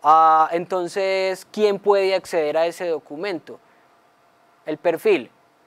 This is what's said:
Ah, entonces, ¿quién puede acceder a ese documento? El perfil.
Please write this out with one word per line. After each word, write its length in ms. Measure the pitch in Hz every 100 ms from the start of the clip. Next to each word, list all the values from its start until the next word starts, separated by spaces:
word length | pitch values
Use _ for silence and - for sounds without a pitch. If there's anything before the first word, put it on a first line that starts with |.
Ah, 460 | 147 160 160 160 160
entonces, 960 | 170 175 185 175 202 190 190 190 185 -
¿quién 280 | 214 208 196
puede 360 | 202 202 190 190
acceder 420 | - 175 151 156
a 80 | 170
ese 220 | 170 175
documento? 720 | 151 - 151 202 160 - 110 _ _ _ _ _ _ _ _ _ _ 160
El 120 | 156
perfil. 540 | 175 160 220 165 110 _ _ _